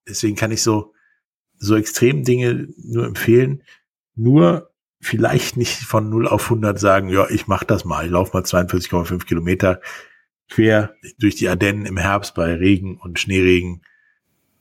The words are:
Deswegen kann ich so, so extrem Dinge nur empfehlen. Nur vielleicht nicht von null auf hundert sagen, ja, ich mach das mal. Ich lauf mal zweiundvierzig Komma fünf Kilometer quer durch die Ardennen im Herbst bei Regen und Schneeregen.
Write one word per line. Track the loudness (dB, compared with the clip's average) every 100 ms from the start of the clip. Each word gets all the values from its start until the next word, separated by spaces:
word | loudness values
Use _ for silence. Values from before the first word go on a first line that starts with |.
| -14
Deswegen | -6 -4 -2
kann | -2
ich | -2
so, | 0 0 -2 _ _ _ _ _ _ _
so | 0 0
extrem | 0 0 2 2
Dinge | 0 0 0 -2 -6 -14
nur | -8 -4 -4
empfehlen. | -2 4 4 4 -2 _ _ _ _ _
Nur | -2 4 6 4 2 -4 _ _ _
vielleicht | -6 -2 0 0 -2 -4
nicht | -4 -6
von | -4 -2 0
null | 0 0
auf | 0 0
hundert | 0 0 2
sagen, | 2 2 2
ja, | 0 0
ich | -2 -2
mach | -2
das | 0 -2
mal. | -2 -6 -2
Ich |
lauf | 0 0
mal | -2
zweiundvierzig | -2 0 0 -2 -2
Komma | -4
fünf | -2 -4 -4
Kilometer | -2 0 0 2 0 -6 -18 -20 _ _ _ -6
quer | 2 4 4 0 -6 -20 -2
durch | -2 0
die | -2
Ardennen | 0 0 -2 -6
im | -4
Herbst | -2 -2 -4
bei | -4 -2
Regen | 0 2 2 0 -12
und | -10 -8
Schneeregen. | -4 2 4 2 0 -10 _ _ _ _ _ _ _ _